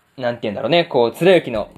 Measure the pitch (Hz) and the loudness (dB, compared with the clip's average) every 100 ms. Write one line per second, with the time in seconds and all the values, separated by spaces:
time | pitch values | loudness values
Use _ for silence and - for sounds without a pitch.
0 | _ - 123 117 110 98 113 170 165 135 | _ -8 -6 -4 -6 -4 0 0 2 2
1 | 117 - 170 175 160 110 95 | 0 2 4 4 2 -6 -8